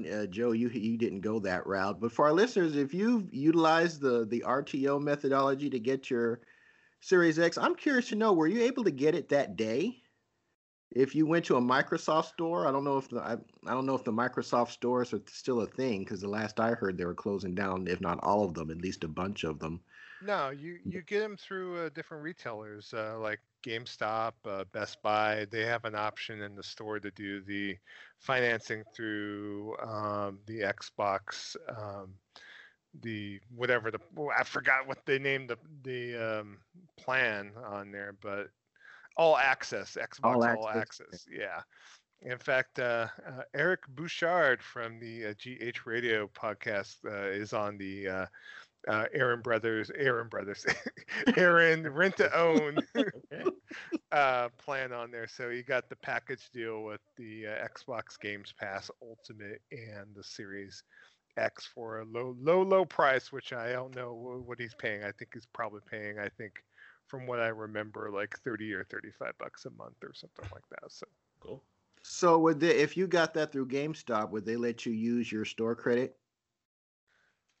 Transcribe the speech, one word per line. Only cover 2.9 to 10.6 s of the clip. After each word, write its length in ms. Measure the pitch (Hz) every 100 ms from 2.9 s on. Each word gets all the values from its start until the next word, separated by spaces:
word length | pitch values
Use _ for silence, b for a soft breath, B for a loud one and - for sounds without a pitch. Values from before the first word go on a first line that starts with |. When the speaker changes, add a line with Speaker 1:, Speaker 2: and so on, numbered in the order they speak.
Speaker 1:
you've 380 | 175 220 233 185
utilized 680 | 131 151 165 160 165 175 151
the, 240 | 135 120 107
the 160 | 117
R 200 | 107 135
T 240 | - 139 139
O 100 | 143
methodology 720 | 147 147 139 135 135 139 143
to 100 | 127
get 300 | 117 135 -
your 300 | 120 117 120 b b b b b b
Series 360 | - 180 165 156
X, 200 | 170 -
I'm 180 | 285 349
curious 320 | 302 254 -
to 60 | 214
know, 180 | 220
were 140 | 170 156
you 140 | 233
able 200 | 240 269 196
to 60 |
get 220 | 135 151
it 160 | 165 -
that 260 | 143 - 92
day? 460 | 110 123 220 - _ _ _ _ _ _